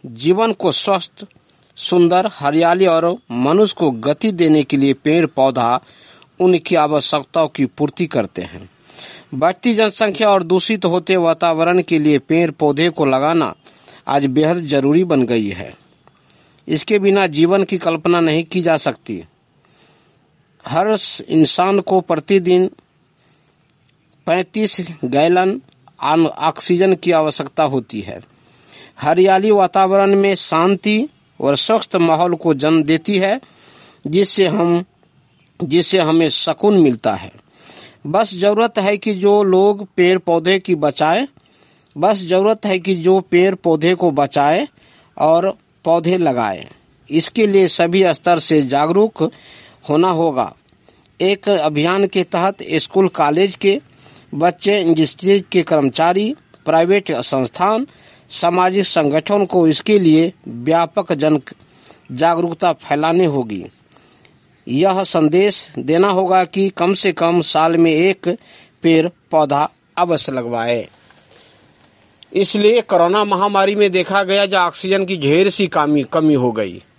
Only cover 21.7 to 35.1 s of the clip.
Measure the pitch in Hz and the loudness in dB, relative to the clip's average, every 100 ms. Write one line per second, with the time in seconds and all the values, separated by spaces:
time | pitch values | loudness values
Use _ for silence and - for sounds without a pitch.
21.7 | 196 - 190 - 160 - 196 175 180 185 | 0 0 -2 0 -6 0 0 2 2 0
22.7 | - _ _ _ _ _ _ _ _ _ | -4 _ _ _ _ _ _ _ _ _
23.7 | _ _ _ _ _ - 175 185 220 - | _ _ _ _ _ -4 -2 -2 -4 -4
24.7 | - 170 160 127 135 160 180 190 233 _ | -4 -10 -10 -4 0 2 2 0 -4 _
25.7 | _ _ _ 135 160 160 - 156 - - | _ _ _ -2 0 0 -2 -4 -4 -2
26.7 | 175 190 185 175 165 156 - 135 - 151 | 0 2 0 0 0 0 -4 -8 -2 -2
27.7 | 131 110 110 92 - - _ _ _ - | -2 -6 -12 -12 -16 -18 _ _ _ -20
28.7 | - - - 147 170 190 190 208 208 180 | -20 -20 -6 0 2 4 4 4 2 2
29.7 | 190 190 196 196 202 196 185 - 160 180 | 2 2 2 4 2 2 0 -2 0 2
30.7 | 196 208 214 294 _ _ _ 135 139 - | 0 0 0 -2 _ _ _ -2 0 0
31.7 | 220 - 185 165 160 175 170 170 143 151 | 0 0 0 2 2 0 0 -2 0 0
32.7 | 160 147 160 160 196 190 247 - - - | 0 0 -2 0 -2 -2 -4 -8 -20 -20
33.7 | - - _ 147 170 196 - 185 151 170 | -20 -20 _ -4 0 0 2 0 2 0
34.7 | 175 185 _ _ | 0 -4 _ _